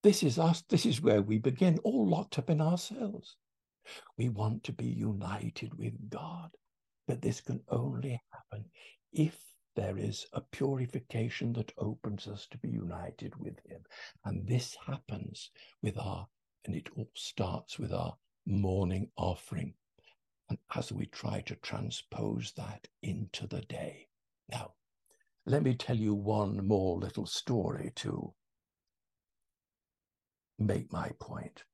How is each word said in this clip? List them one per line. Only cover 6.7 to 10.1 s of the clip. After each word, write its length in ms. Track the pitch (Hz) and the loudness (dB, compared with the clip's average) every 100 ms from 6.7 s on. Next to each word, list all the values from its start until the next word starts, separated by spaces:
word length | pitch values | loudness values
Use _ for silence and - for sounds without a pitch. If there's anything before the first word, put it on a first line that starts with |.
| _ _ _ - | _ _ _ -6
but 140 | 123 | -2
this 200 | - 117 | -2 -2
can 200 | - - - | -4 -6 0
only 520 | 117 131 123 131 120 _ | 0 0 -2 -2 -4 _
happen 320 | - - 107 - - - - _ | -20 -12 -12 -12 -18 -20 -20 _
if 240 | - 160 - - _ _ | 2 2 2 -20 _ _
there 220 | - 98 101 | -4 -2 0
is 300 | 104 | -2